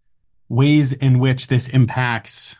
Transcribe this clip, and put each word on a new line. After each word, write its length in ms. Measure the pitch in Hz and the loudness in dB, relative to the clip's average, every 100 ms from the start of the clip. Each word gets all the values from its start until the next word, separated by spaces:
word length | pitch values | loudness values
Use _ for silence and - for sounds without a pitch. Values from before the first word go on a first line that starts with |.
| _ _ _ _ - | _ _ _ _ -6
ways 440 | 120 143 151 135 | 0 2 2 0
in 260 | 131 135 127 | 0 2 2
which 300 | 131 131 - | 2 -2 -2
this 180 | 123 - | -2 0
impacts 840 | 131 123 131 123 117 - - - | 2 2 0 -4 -4 -8 -16 -18